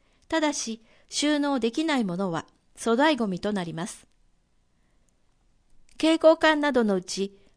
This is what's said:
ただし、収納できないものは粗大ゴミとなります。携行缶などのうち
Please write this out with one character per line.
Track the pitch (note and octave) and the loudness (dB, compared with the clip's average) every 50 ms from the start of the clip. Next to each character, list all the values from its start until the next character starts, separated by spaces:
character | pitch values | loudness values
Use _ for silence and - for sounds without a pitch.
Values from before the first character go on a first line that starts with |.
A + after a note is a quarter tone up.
| _ _ _ _ _ _ | _ _ _ _ _ _
た | E4 D#4+ | -2 0
だ | D4+ D4 C#4+ | 0 0 -2
し、 | - - A3+ A3 A3+ - _ _ _ _ _ | -4 -6 -8 -10 -12 -14 _ _ _ _ _
収 | - - C#4 D4 D4+ D4 | -6 -2 0 0 0 0
納 | C#4+ C#4+ C#4 C4 | 0 0 0 0
で | A3 A#3 | -2 -2
き | A3+ D#4 D#4 | -2 -2 -2
な | D#4+ D4 C4 | 0 0 0
い | A3+ | 0
も | F#3 E3+ F3 | -2 -2 -4
の | G3 F#3 | -4 -4
は | E3 D#3 - - _ _ _ _ _ - | -4 -6 -6 -10 _ _ _ _ _ -6
粗 | - A#3 A#3 | -2 0 2
大 | A3+ C#4+ D#4+ D#4 | 4 4 2 2
ゴ | A#3 A#3 G3+ | 0 -2 -4
ミ | F#3 E3+ | -4 -4
と | - G#3 G#3+ | -4 -4 -4
な | G3 F3 | -4 -6
り | E3+ D#3+ | -6 -8
ま | D#3+ E3+ A3 | -8 -8 -10
す。 | - - - _ _ _ _ _ _ _ _ _ _ _ _ _ _ _ _ _ _ _ _ _ _ _ _ _ _ _ _ _ _ _ _ _ - - - - - - | -10 -16 -20 _ _ _ _ _ _ _ _ _ _ _ _ _ _ _ _ _ _ _ _ _ _ _ _ _ _ _ _ _ _ _ _ _ -20 -20 -20 -20 -8 -2
携 | - D#4+ E4 D#4+ | 0 2 2 6
行 | - D#4+ E4 E4 | 6 6 6 6
缶 | - D#4 D#4 D4+ | 4 2 2 2
な | D4 D4 | 0 0
ど | C4 B3+ A#3 | 2 2 2
の | G#3 G3 | 2 0
う | F#3 | -2
ち | F3+ - - F#3+ G3 G3 - - - _ _ | -2 -6 -6 -6 -6 -6 -8 -14 -20 _ _